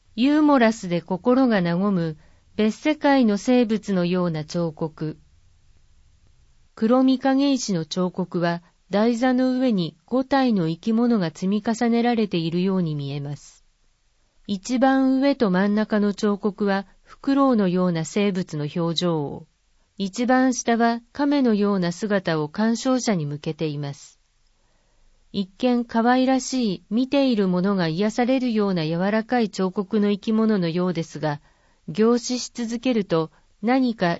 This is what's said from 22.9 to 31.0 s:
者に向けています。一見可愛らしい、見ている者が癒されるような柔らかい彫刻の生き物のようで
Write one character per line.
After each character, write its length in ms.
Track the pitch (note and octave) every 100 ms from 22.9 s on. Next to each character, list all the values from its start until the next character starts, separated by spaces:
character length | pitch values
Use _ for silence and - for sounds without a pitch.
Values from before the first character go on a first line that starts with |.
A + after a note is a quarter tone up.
| B3+
者 160 | A#3+ F#3+
に 100 | D3
向 140 | D3
け 140 | D#3+
て 140 | D#3 D#3+
い 100 | D3
ま 160 | C#3+
す。 260 | C#3+ - _ _ _ _ _ _ _ _ _ _ _ _
一 160 | - F#3+ _
見 280 | B3+ B3 A#3
可 220 | A3+ A3+
愛 180 | B3+ B3+
ら 140 | C4
し 360 | B3+ C4 A#3 F3+
い、 80 | -
見 180 | G#3+ C4
て 200 | C#4+ C4+
い 40 | A3+
る 120 | F#3+
者 280 | F3+ F#3 G3+
が 120 | E3
癒 240 | D#3+ G#3
さ 140 | G#3+ A#3+
れ 140 | C4
る 140 | B3+
よ 160 | A3 G3+
う 40 |
な 120 | F#3 D#3
柔 260 | E3+ F#3+
ら 120 | G#3+
か 160 | A3 B3
い 100 | A3
彫 220 | - F#3+
刻 280 | F3+ F#3+ A3
の 120 | G#3
生 100 | G3+
き 100 | -
物 260 | A3 A3 G#3+
の 100 | E3+
よ 180 | E3 F3+
う 60 |
で 100 | E3